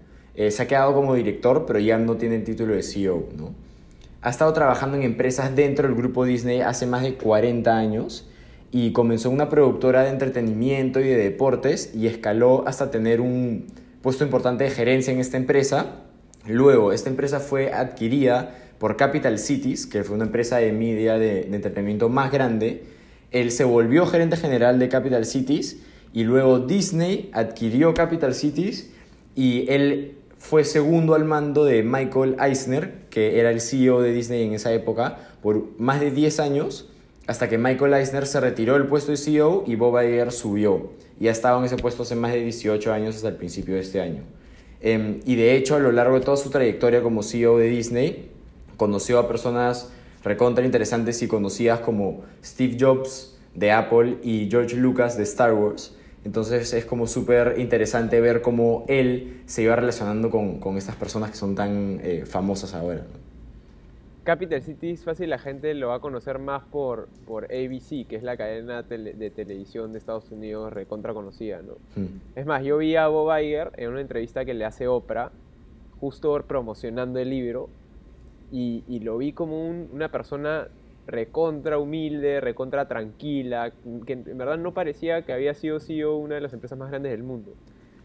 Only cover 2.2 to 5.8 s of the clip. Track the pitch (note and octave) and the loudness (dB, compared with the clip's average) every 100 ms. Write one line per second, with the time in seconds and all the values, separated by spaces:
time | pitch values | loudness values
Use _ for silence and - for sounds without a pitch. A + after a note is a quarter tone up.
2.2 | A#2 A2+ G#2+ A2 A2 G2 - G2+ F#2+ E2+ | 0 -2 -2 -2 0 -2 -2 -2 -2 -2
3.2 | - D2+ D#2+ - - - - - - - | -4 -10 -12 -14 -20 -20 -20 -20 -20 -8
4.2 | A#2 C3 D#3 D#3 C#3 A#2+ C3+ C#3 B2+ A#2 | -4 2 2 4 2 2 0 0 0 0
5.2 | B2+ C3+ C3 C3 C#3+ - | 0 0 0 4 4 4